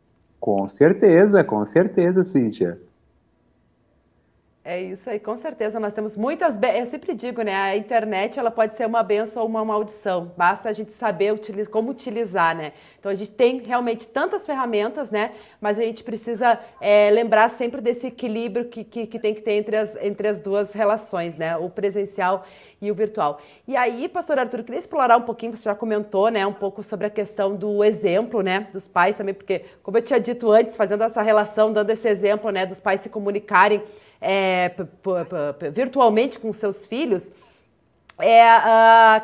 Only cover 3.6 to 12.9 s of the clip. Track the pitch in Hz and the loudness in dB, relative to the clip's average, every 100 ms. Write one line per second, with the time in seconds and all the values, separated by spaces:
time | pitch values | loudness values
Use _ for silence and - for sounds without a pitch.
3.6 | _ _ _ _ _ _ _ _ _ _ | _ _ _ _ _ _ _ _ _ _
4.6 | - 180 185 190 - 208 208 233 320 269 | -10 -10 -8 -12 -10 -8 -8 -8 -8 -6
5.6 | 220 220 208 208 214 208 247 330 349 208 | -6 -4 -6 -6 -8 -4 -4 0 -2 0
6.6 | 247 220 240 294 - 233 240 240 214 196 | 0 0 -4 -8 -8 -8 -8 -6 -4 -2
7.6 | 196 202 208 240 214 190 208 - 240 226 | -2 -2 -2 -2 0 -2 -4 -2 -2 0
8.6 | 220 220 226 233 214 208 220 240 220 226 | -2 -2 -2 0 0 -2 -2 -4 -4 -2
9.6 | 220 214 208 - 202 180 175 175 175 202 | -2 -2 -4 -8 -4 -4 -6 0 0 0
10.6 | 226 208 214 - 220 185 202 214 214 196 | -4 -8 -10 -6 -4 0 0 -2 -6 -10
11.6 | 208 220 226 262 254 220 220 180 165 165 | -6 -4 -4 -6 -8 -6 -4 0 0 0
12.6 | 151 - - | -8 -14 -20